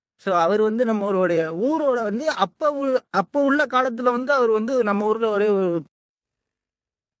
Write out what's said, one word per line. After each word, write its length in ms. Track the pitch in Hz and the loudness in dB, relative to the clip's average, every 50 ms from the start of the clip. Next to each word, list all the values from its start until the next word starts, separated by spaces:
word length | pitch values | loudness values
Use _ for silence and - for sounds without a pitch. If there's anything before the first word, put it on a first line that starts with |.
| _ _ _ _ | _ _ _ _
so 100 | - 202 185 175 | -4 -2 0 2
அவர் 240 | 165 170 202 214 | 2 2 2 2
வந்து 220 | 214 214 220 233 254 | 2 0 0 0 0
நம்மளுடைய 560 | 226 220 208 196 208 196 185 185 175 170 165 160 160 165 170 220 | 0 0 0 -2 0 0 2 2 2 2 0 0 -2 -2 -2 -2
ஊரோட 360 | 269 311 320 302 277 247 240 226 | 0 0 0 0 0 0 0 -2
வந்து 220 | 208 202 233 302 311 285 - - | -2 -4 -2 -2 -2 -2 0 -2
அப்ப 280 | - - _ 320 294 294 277 | -2 -2 _ -2 -2 -2 0
உ-, 240 | 277 269 262 247 - _ - | 0 0 0 -2 -2 _ -2
அப்ப 300 | 190 185 - - 285 285 | -2 -2 -2 0 0 2
உள்ள 180 | 277 277 302 294 | 2 2 2 0
காலத்துல 460 | 240 254 254 254 262 233 226 247 247 240 | 0 0 0 0 0 -2 -4 -4 -4 -4
வந்து 160 | 240 262 254 285 | -4 -2 0 0
அவர் 180 | 269 247 226 | 2 2 2
வந்து 220 | 220 214 220 233 277 254 226 | 2 0 0 -2 -2 0 0
நம்ம 220 | 208 202 202 214 | 0 0 0 0
ஊர்ல 220 | 214 214 226 233 220 | 0 0 0 0 -2
ஒரே 180 | 208 202 208 214 | 0 0 0 2
ஒரு 200 | 202 190 190 180 170 170 151 - _ _ _ _ _ _ _ _ _ _ _ _ _ _ _ _ _ _ _ _ _ _ _ _ _ _ | 2 0 0 0 -2 -4 -6 -8 _ _ _ _ _ _ _ _ _ _ _ _ _ _ _ _ _ _ _ _ _ _ _ _ _ _